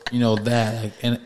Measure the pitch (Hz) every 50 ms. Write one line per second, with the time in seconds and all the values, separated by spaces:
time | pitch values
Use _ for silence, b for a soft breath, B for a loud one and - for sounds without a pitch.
0 | - - 120 120 120 113 110 104 104 117 120 120 113 107 110 113 110 104 - -
1 | - 120 120 117 -